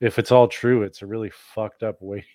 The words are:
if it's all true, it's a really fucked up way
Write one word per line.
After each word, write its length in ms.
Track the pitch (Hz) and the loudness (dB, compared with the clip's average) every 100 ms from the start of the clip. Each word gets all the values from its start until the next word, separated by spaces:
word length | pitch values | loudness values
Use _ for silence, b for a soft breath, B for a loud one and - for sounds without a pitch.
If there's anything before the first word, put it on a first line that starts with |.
if 180 | 117 - | -2 0
it's 140 | - | 4
all 160 | 123 120 | 6 6
true, 340 | - 120 123 | 2 0 0
it's 200 | 98 - | -2 -8
a 40 | 101 | -12
really 240 | 113 104 | -10 -10
fucked 520 | - _ 110 107 - | -14 _ -10 -10 -8
up 160 | 110 - | -10 -10
way 220 | 95 101 - | -12 -14 -14